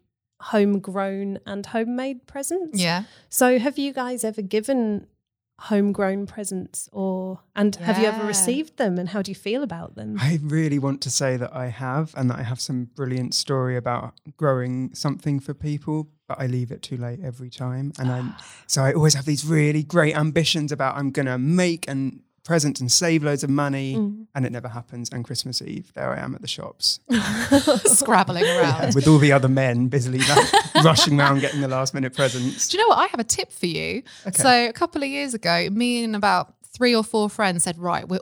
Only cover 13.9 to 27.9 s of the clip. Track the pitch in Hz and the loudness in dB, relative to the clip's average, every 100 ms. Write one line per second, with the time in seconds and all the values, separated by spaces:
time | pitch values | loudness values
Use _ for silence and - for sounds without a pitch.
13.9 | 120 123 - - - 151 131 123 127 131 | -4 -6 -14 -20 -2 0 2 0 -4 -6
14.9 | - 147 139 151 139 139 139 151 147 151 | -4 -4 -2 -2 -2 -4 -8 -6 -6 -4
15.9 | 156 151 _ - 135 131 123 120 - - | -6 -6 _ -12 -6 -4 -2 -4 -8 -10
16.9 | 127 120 123 156 123 127 - 127 127 139 | -8 -8 -8 -10 -12 -14 -10 -8 -6 -6
17.9 | - 127 127 123 - - - - 143 135 | -4 -4 -2 -6 -10 -18 -18 -6 0 2
18.9 | 139 151 143 151 143 151 160 147 151 151 | 4 4 4 0 -2 0 2 2 2 2
19.9 | 170 151 151 156 160 156 165 147 147 131 | 4 4 2 0 2 0 0 -2 -2 -2
20.9 | 135 139 135 131 127 135 180 180 165 - | -2 -2 -2 -2 0 2 2 2 0 -4
21.9 | 139 135 - _ _ - 170 147 139 123 | -4 -4 -6 _ _ 0 2 2 0 0
22.9 | - 170 160 147 143 143 139 143 139 135 | 2 4 2 2 0 0 2 2 -2 -2
23.9 | 175 208 151 220 139 127 120 123 117 - | -2 -2 -4 -8 -4 -4 -4 -10 -12 -12
24.9 | 120 117 127 113 123 127 120 - - - | -12 -10 -8 -8 -8 -6 -8 -8 -10 -12
25.9 | - - 135 131 - - - - - - | -8 -6 -4 -6 -10 -10 -10 -12 -4 -2
26.9 | - - 240 202 214 233 277 285 254 - | -2 0 0 0 -2 2 4 4 2 4